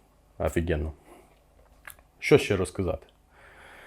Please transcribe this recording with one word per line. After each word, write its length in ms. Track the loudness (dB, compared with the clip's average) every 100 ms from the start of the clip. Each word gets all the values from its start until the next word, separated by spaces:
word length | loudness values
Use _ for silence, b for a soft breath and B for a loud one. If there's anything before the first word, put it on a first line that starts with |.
| _ _ _ -4
офігенно. 540 | -2 0 0 0 -2 -8 b b b b b -20 -20 -20 -20 -20 -20 -6
Що 200 | 4 4
ще 180 | 6 0
розказати? 500 | 0 -2 -4 -4 -8 _ _ b b b b b